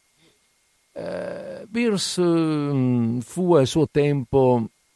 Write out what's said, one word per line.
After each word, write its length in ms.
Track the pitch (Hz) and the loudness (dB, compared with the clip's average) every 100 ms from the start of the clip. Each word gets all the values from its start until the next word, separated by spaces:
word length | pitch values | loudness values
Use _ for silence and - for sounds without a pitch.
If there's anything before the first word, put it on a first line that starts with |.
| _ _ _ _ _ _ _ _ _ | _ _ _ _ _ _ _ _ _
Eh, 720 | - 170 87 - - 190 - - | -14 -10 -8 -10 -12 -12 -14 -10
Beers, 520 | 226 240 196 - - | -4 -2 -2 -4 -2
mm, 1000 | 175 165 160 151 143 139 127 123 117 120 | 0 2 0 -2 0 0 2 2 0 -2
fu 340 | 117 - 180 165 | -6 -4 4 4
a 100 | 131 | 4
suo 220 | 160 143 | 2 0
tempo 760 | 147 147 143 120 139 127 123 110 - _ | 0 0 -2 0 2 4 2 0 -10 _